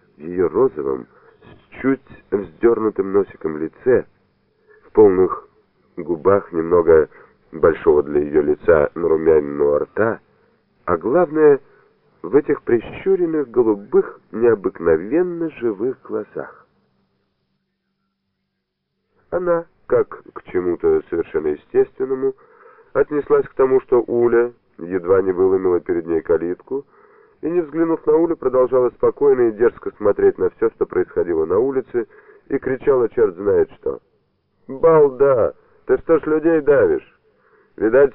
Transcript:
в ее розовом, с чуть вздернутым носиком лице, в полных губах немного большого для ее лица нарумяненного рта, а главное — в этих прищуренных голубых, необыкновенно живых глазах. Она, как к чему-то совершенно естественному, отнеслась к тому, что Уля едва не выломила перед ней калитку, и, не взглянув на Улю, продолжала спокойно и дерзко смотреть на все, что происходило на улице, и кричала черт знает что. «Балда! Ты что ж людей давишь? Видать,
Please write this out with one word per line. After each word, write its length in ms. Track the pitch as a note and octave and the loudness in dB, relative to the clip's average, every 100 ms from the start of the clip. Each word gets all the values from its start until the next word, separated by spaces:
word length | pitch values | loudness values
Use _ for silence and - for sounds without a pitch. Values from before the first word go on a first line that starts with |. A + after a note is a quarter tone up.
| _ _ | _ _
в 40 | |
ее 260 | D#2 F2+ E2+ | -10 -2 0
розовом, 600 | F2 C3 D#2 C2+ C2 A1+ _ _ _ | 2 0 0 -6 -6 -10 _ _ _
с 380 | - - _ - | -20 -20 _ -6
чуть 420 | C3 C3+ _ - - | -4 -4 _ -20 -6
вздернутым 800 | G2+ F2+ D#2 A#2 A2 G#2+ G2 G2 | -6 -6 -8 -4 -2 -4 -4 -4
носиком 460 | G2 F#2 - D#2+ D2+ | -2 -4 -8 -10 -8
лице, 480 | D#2+ _ B2+ A2+ - _ _ _ _ _ _ _ _ | -10 _ -2 -2 -2 _ _ _ _ _ _ _ _
в 60 | |
полных 580 | - G#2 F#2 F2+ - - _ _ _ _ - | 4 6 6 0 -2 -14 _ _ _ _ -16
губах 560 | D#2+ E2 F2 G2+ - | -8 -2 2 0 0
немного 560 | E2+ E2 F2 D#2+ D#2+ D2 - - _ _ | -6 0 2 6 4 4 -6 -20 _ _
большого 520 | D#2+ E2+ D#2 E2 D2 | 0 0 2 2 2
для 180 | C#2+ D2 | 2 -2
ее 200 | D2 D2+ | 0 -2
лица 480 | D2 D2 - D#2+ C#2+ E2+ | 0 -2 2 2 2 -2
нарумяненного 840 | E2+ D#2+ D#2+ D#2 C#2+ C#2+ C#2+ D2 | -2 0 2 2 0 -2 0 0
рта, 420 | D2 - A2+ G2+ _ _ _ _ _ _ - | -4 -4 -4 -4 _ _ _ _ _ _ -6
а 120 | E2+ | -4
главное — 640 | F#2+ D#3+ E3 D#3 D3+ C3+ - _ _ _ _ _ | -2 0 0 2 4 4 -2 _ _ _ _ _
в 120 | E2+ C3 | -2 0
этих 280 | - - | 0 -6
прищуренных 880 | - A#2 - - F#3+ F#3+ E3+ D#3 B2+ | 0 -2 -2 -8 -2 0 0 -4 -4
голубых, 680 | C3 A2 G2+ G#2 G3 - - _ | 0 0 0 0 -2 -2 -10 _
необыкновенно 1200 | G#2+ A#2 G#2 F#2 - E2 D#2+ G2 D#3 F3+ E3+ E3 | -2 0 2 -2 -4 0 0 0 -2 -2 -4 -8
живых 500 | C#3+ A#2 F#2+ B2 - | -6 -6 -4 -6 -8
глазах. 640 | - G#2+ G#2 D#2 C2+ - _ _ _ _ _ _ _ _ _ _ _ _ _ _ _ _ _ _ _ _ _ _ _ _ _ _ - | -10 -10 -10 -14 -14 -18 _ _ _ _ _ _ _ _ _ _ _ _ _ _ _ _ _ _ _ _ _ _ _ _ _ _ -10
Она, 360 | F3+ F3 E3+ E3+ _ - | -6 -2 -2 -4 _ -2
как 360 | A#2+ G#2+ - - | 0 0 -8 -20
к 100 | - | -20
чему-то 580 | - F2+ F2+ E2 E2 D#2 - | -8 -4 -4 -2 0 0 -2
совершенно 380 | E2+ - D#2+ D#2 | -8 -4 -4 -4
естественному, 880 | D2 _ B2+ C3 - C3 C3 C3+ - _ _ - _ _ | -6 _ 0 0 -2 -6 -4 -6 -6 _ _ -20 _ _
отнеслась 540 | C3 - D3 C3+ C#3+ C3+ | -4 -2 -2 0 -2 -2
к 60 | |
тому, 280 | - C3 C3 | -2 2 2
что 200 | - A#2+ | 2 0
Уля 520 | A2+ A#2+ A#2+ A#2 A#2+ A#2+ _ - | 0 0 2 2 0 -6 _ -16
едва 440 | E2+ F#2 E2+ F#2+ | -6 -6 0 0
не 100 | F#2+ | 2
выломила 480 | F2+ F#2+ F#2+ F#2 F2 | 0 2 2 0 -2
перед 260 | F2 E2+ E2 | -2 -6 -2
ней 140 | E2 | -4
калитку, 640 | - D#2+ E2+ F2+ - C3+ - _ _ _ _ _ | 0 -2 -2 -8 -8 -10 -10 _ _ _ _ _
и, 80 | D#3 | -6
не 120 | F3 | -4
взглянув 440 | D3+ D#3 E3 D#3+ D3+ | -4 -4 -4 -2 0
на 100 | D#3 | 0
Улю, 200 | E3+ D#3+ | 0 -2
продолжала 540 | B2+ B2+ B2+ C3 B2 | -2 0 2 2 0
спокойно 600 | - A#2+ - C#3+ C3 A#2 | 0 -2 2 2 4 2
и 20 | |
дерзко 400 | G#2 C#3+ - G2 - | 2 -2 -2 -14 -4
смотреть 400 | G#2 G2 G2 F#2 | -2 2 2 2
на 120 | F#2 | -4
все, 180 | - - | -2 -4
что 140 | - - | -2 -4
происходило 600 | F#2 F2 F2+ F2 D#2+ D#2+ | -2 -4 -4 -2 -2 0
на 120 | F#2+ | 0
улице, 480 | C3 C3 A#2 A#2+ A2 - _ - - | 0 -4 -6 -8 -8 -14 _ -20 -8
и 100 | C#3 | -6
кричала 520 | B2+ C3 - C3 A2+ | -6 -4 0 0 0
черт 260 | - G#2 E2+ | 0 -2 0
знает 340 | G2+ F2+ D#2+ | 0 0 0
что. 280 | - D2 C2 _ _ _ _ _ _ - | -4 -10 -10 _ _ _ _ _ _ -16
«Балда! 840 | C3 E3 D#3+ C#3+ B2+ C#3 B2 E2 - _ _ - | 0 2 4 4 2 2 2 0 -4 _ _ -4
Ты 120 | C3 | -2
что 200 | - D#3+ | 0 0
ж 60 | D#3 | 0
людей 360 | D#3 D#3+ D#3+ | -2 0 0
давишь? 580 | C#3+ C#3 F#2 C#2 - _ _ _ _ _ _ - | 2 2 2 0 -6 _ _ _ _ _ _ -4
Видать, 360 | G#2+ B2+ C#3 | 0 2 2